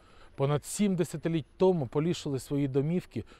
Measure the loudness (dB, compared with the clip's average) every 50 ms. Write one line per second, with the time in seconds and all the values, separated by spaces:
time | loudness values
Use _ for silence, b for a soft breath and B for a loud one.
0 | B B B B B B B -2 0 0 0 0 -2 -4 -2 0 2 2 2 0
1 | -2 -2 -4 -4 -2 -2 -2 -2 -4 -4 0 2 4 4 4 4 0 -2 0 0
2 | 0 0 0 -2 -4 -4 -4 -4 -4 -2 -2 0 0 0 0 0 0 0 0 -2
3 | -4 -6 -8 -10 -10 B B